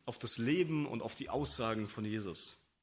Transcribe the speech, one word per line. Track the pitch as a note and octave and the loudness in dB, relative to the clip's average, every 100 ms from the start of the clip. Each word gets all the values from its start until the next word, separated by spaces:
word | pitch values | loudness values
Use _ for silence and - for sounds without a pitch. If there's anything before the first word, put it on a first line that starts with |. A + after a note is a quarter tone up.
auf | - - | -8 -2
das | B2 - | 2 2
Leben | A#2 E3 E3 D#3 D3 | 4 2 2 0 -2
und | A#2 | -4
auf | A2 | -4
die | - - | -6 -4
Aussagen | B2 D3 - A2+ A2 G#2 | 0 4 4 4 0 -2
von | - | -4
Jesus. | G#2+ G#2+ G2 D#2+ - - - _ | -4 -4 -4 -4 -6 -8 -16 _